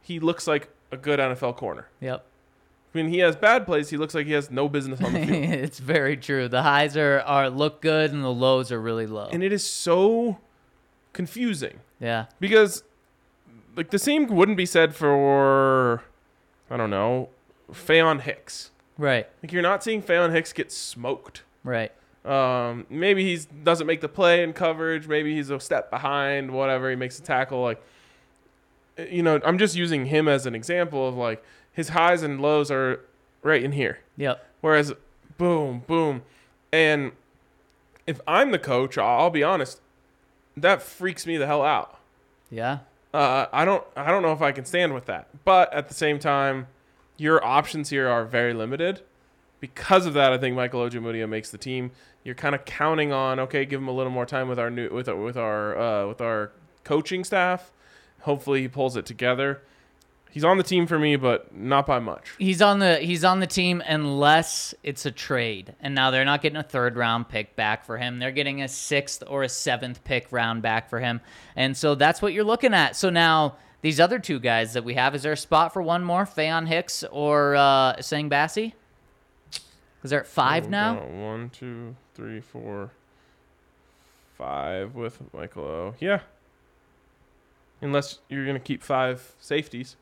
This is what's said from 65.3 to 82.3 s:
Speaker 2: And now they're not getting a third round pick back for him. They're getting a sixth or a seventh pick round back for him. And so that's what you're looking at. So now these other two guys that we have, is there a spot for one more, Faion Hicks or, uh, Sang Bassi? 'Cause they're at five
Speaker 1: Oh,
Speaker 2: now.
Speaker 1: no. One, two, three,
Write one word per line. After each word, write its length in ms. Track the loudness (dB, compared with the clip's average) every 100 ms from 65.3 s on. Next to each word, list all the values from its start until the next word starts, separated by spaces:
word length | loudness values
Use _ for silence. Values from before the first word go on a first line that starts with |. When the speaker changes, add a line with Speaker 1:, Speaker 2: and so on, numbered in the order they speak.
| -2 -2 -6 -14 -12
Speaker 2:
And 140 | -6
now 160 | 0 2
they're 160 | 2 2
not 160 | 2
getting 160 | 0 -4
a 60 |
third 320 | -6 -2 -2 0
round 340 | 0 0 -2
pick 260 | -6 -6 -4
back 300 | -2 -2 -6
for 140 | -8
him. 180 | -6 -6
They're 140 | -6
getting 320 | -4 -4 -4
a 40 | -8
sixth 540 | -8 -2 -2 -2 -12 -8
or 160 | -4
a 60 | -4
seventh 540 | -4 -2 -4 -4 -12
pick 280 | -4 -4 -2
round 320 | -2 -2 -2
back 260 | -2 -2 -4
for 100 | -4
him. 220 | -4 -4 -10 -20 -14 -2
And 220 | -2 0
so 160 | 0
that's 260 | 4 4 4
what 140 | -2
you're 100 | 0 0
looking 280 | 2 4
at. 220 | 4 2 0
So 160 | 0
now 460 | 4 4 4 2 -2 _ _
these 180 | -2 4
other 180 | 4 4
two 220 | -4 -2
guys 340 | 0 0 0
that 100 | -4
we 120 | -4 0
have, 180 | 0
is 80 | 0
there 120 | -4
a 40 | -4
spot 340 | 2 2 2
for 120 | -2
one 200 | -2 -2
more, 220 | 0 -2 -2
Faion 420 | -2 -2 -2 0
Hicks 360 | -2 -2 -8 -8
or, 440 | -4 2 4 4 6
uh, 460 | 6 6 4 0
Sang 260 | -6 -6 0
Bassi? 460 | 0 0 -2 -8 -10 _ _ _ _ _ _ _ -16 -16 _ _ _
'Cause 80 | -4
they're 120 | -4
at 60 | -2
five 380 | 0 2 2 -2
Speaker 1:
Oh, 40 |
Speaker 2:
now. 240 | -2 -2 -4
Speaker 1:
no. 300 | -10 -10 -10
One, 220 | -10 -12
two, 440 | -14 -14 -14 -16 -18 _ -16
three, 260 | -14